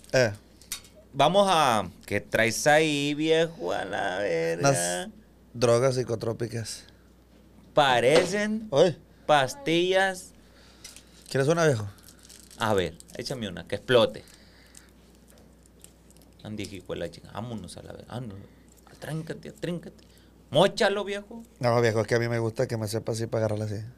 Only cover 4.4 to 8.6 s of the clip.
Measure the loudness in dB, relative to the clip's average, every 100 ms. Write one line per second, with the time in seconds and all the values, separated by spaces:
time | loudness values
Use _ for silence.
4.4 | -2 0 0 2 0 -4 -8 -14 -20 _
5.4 | -18 -2 2 4 2 0 -4 -4 -4 -4
6.4 | -6 -8 -10 -14 -18 -20 _ _ _ -20
7.4 | -20 -20 -2 2 4 6 6 4 4 -2
8.4 | -2 -4